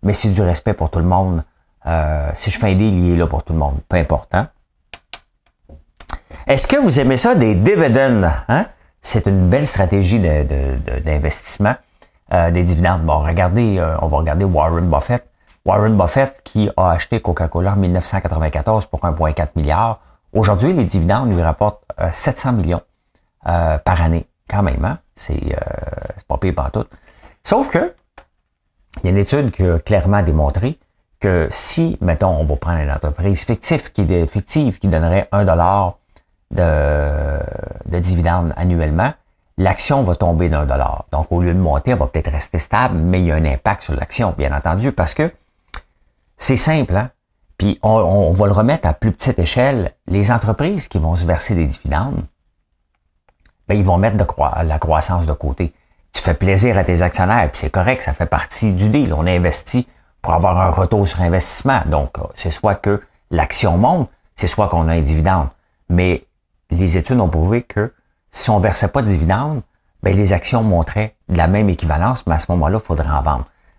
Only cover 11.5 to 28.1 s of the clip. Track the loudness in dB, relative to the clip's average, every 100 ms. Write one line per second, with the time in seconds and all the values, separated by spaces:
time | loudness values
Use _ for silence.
11.5 | -2 0 -2 _ _ _ _ -2 0 2
12.5 | 2 2 2 2 0 0 0 0 0 2
13.5 | 2 2 0 -2 -2 -2 0 0 0 0
14.5 | 2 2 0 2 0 0 -4 -6 _ _
15.5 | _ 0 2 4 2 2 2 0 -4 -6
16.5 | -2 0 2 2 0 -2 -4 -2 -2 -2
17.5 | -2 0 2 2 0 -2 -4 -2 -2 -2
18.5 | -2 0 -2 -2 -4 -4 0 -2 0 -2
19.5 | -2 0 0 0 -4 _ _ _ 0 2
20.5 | 2 2 2 0 0 2 2 2 0 0
21.5 | 0 -2 -2 -10 -6 -4 -4 -4 -4 -2
22.5 | 0 0 -2 -6 _ _ _ _ _ -4
23.5 | 0 0 0 0 0 2 0 -4 _ -6
24.5 | -2 0 0 -4 -6 _ -14 -8 -6 -6
25.5 | -6 -8 -8 -10 -10 -12 -12 -8 -2 -2
26.5 | -2 -4 -4 -8 -12 _ _ -20 _ 0
27.5 | 0 2 0 -2 -6 _